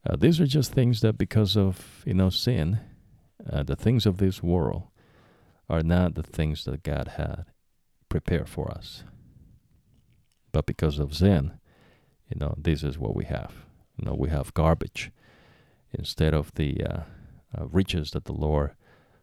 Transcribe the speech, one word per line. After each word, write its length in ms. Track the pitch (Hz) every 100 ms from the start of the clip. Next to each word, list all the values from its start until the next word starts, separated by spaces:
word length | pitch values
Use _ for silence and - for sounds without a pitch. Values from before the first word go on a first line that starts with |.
| -
Uh, 80 | 139
these 240 | 170 165
are 60 | 151
just 260 | 147 123
things 300 | - 123 110
that 160 | 110 110
because 400 | 104 110 101 107
of, 460 | 95 92 - - -
you 80 |
know, 160 | 95 95
sin, 500 | - - 123 78 110 - - _ - _ _ -
uh, 140 | 71
the 120 | 69 69
things 300 | - 131 104
of 120 | 92
this 240 | 95 95
world 420 | 87 87 65 50 - _ _ _ _ _ _ _ _
are 140 | 82
not 320 | 80 90 90 78
the 80 |
things 420 | 80 - 76 73 -
that 180 | 71
God 260 | - 73 -
had 360 | - - - - _ _ _ _ _ _
prepared 380 | 80 - 85 -
for 220 | - 67
us. 320 | - - - - - - - - - _ _ _ _ _ _ _ _ _
But 140 | 76 -
because 340 | - 78 73
of 160 | 71 76
sin, 380 | 95 87 69 - _ _ _ _ _ _ _
you 80 | -
know, 160 | 71 -
this 260 | 82 73
is 140 | 73 67
what 180 | 57 -
we 100 | -
have. 280 | - - - - _ _ -
You 80 | -
know, 100 | 69
we 140 | 69
have 240 | 76 65
garbage 580 | - 80 80 - - - _ _ _ _ _ _ _ _
instead 420 | - - - 78
of 200 | 76 73 -
the, 280 | 73 -
uh, 160 | - 50 78 - - - _ -
uh, 80 | 80
riches 440 | 87 95 87 73
that 140 | 73 -
the 80 |
Lord 420 | 73 76 76 73 - _ _ _ _